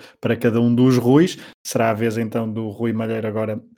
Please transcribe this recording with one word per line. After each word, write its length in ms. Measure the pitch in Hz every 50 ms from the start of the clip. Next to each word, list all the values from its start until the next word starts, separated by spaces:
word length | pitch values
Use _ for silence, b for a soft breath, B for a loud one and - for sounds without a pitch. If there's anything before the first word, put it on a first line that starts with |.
| B B B B
para 160 | - - 113
cada 240 | 110 - 120 107 117
um 140 | 120 120 120
dos 240 | 120 127 131 127 123
Ruis. 400 | 113 120 131 147 175 185 - - B B B B -
Será 240 | - - 123 117 113
a 40 | 110
vez 240 | 104 113 117 107 113
então 320 | 113 107 - 120 113 110
do 180 | 107 113 113 110
Rui 240 | 101 113 117 117 113
Malheiro 340 | 110 110 110 113 113 110
agora, 360 | 110 104 110 110 110 107 113 - - _